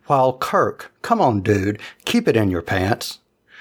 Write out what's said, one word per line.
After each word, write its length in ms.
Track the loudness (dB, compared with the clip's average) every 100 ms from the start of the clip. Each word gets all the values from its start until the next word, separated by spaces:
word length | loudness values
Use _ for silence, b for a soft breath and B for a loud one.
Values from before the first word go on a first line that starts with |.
| -2
while 300 | 2 2 0
Kirk, 560 | -2 0 0 -4 -14 _
come 200 | -2 2
on, 180 | 2 2
dude, 400 | 2 0 0 -6 B B
keep 240 | -4 0 2
it 80 | 2
in 160 | 2
your 100 | 0
pants. 580 | -2 -2 0 -2 -4 -14 _ _ _ B